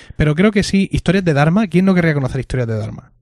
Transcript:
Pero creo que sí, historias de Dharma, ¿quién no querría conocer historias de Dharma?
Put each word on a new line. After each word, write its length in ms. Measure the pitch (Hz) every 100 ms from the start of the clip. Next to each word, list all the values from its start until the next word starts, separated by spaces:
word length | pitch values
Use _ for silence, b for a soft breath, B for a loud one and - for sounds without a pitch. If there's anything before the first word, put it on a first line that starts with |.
| B -
Pero 200 | 151 151
creo 160 | 214
que 120 | 208
sí, 240 | - 196 190
historias 320 | 143 - 185 175
de 80 |
Dharma, 340 | 139 151 190 214
¿quién 160 | 175 190
no 80 | 180
querría 180 | 165
conocer 260 | 143 127 135
historias 280 | 120 127 117
de 80 | 110
Dharma? 340 | 107 113 - _